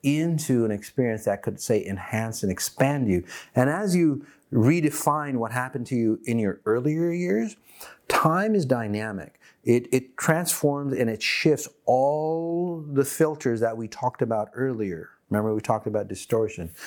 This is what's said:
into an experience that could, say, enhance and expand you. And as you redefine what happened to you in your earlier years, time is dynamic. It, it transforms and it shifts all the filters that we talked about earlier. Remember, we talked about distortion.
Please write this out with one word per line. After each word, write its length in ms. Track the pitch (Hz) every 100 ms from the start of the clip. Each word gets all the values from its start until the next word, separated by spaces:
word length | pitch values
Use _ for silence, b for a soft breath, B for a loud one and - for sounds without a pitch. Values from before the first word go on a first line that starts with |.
into 640 | 139 151 170 156 156 127
an 60 | 110
experience 560 | 104 - - 123 110 110
that 160 | 101
could, 180 | - 101
say, 240 | - 107
enhance 580 | - 98 - 110 113 110
and 80 | 101
expand 580 | 92 - - 135 143 113
you. 160 | 90 - B B
And 140 | - 131
as 260 | 170 208
you 300 | 175 160 139 B B B
redefine 840 | 117 120 170 151 - - 151 143 127
what 160 | 113
happened 340 | 123 127 127 120
to 80 | 123
you 220 | 110 113
in 140 | 117 117
your 240 | 101 -
earlier 480 | - 117 139 156 170
years, 440 | 175 180 208 226 - B B B B -
time 460 | - 160 175 214
is 100 | 208
dynamic. 720 | 135 123 110 104 110 98 73 _ b b
It, 280 | - 120 120
it 240 | 127 127 -
transforms 800 | - 160 170 - 147 143 143
and 160 | 135 117
it 120 | 107
shifts 460 | - - 160 139 - _
all 1000 | - 127 139 151 156 165 170 170 175 165 147
the 140 | 139
filters 560 | 135 - 156 147 127 113
that 160 | 113 113
we 100 | 110
talked 360 | - 123 -
about 260 | 117 110 107
earlier. 560 | - 131 113 98 82 - _ -
Remember, 240 | 104 110
we 60 | 110
talked 260 | 107 110 107
about 220 | 104 101
distortion. 600 | - - 113 107 - 82 -